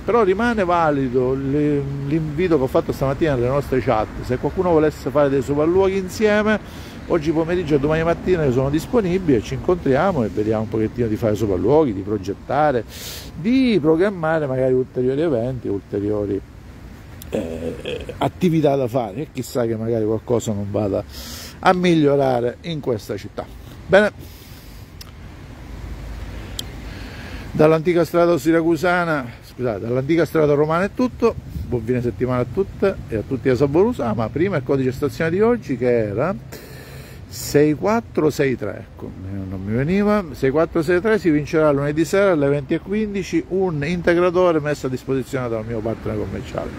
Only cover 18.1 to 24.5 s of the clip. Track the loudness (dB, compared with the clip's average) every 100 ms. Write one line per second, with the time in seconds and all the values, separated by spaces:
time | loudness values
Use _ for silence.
18.1 | -4 -4 0 2 4 4 2 0 0 -2
19.1 | -6 -8 -8 -6 -2 -2 -2 -2 0 0
20.1 | -2 0 0 0 -4 -4 -2 0 -2 -4
21.1 | -14 -14 -14 -14 0 2 4 4 4 4
22.1 | 4 4 2 0 -4 -8 -6 -2 -4 -4
23.1 | -8 -8 -12 -14 -16 -18 -16 4 6 6
24.1 | -2 -18 -18 -18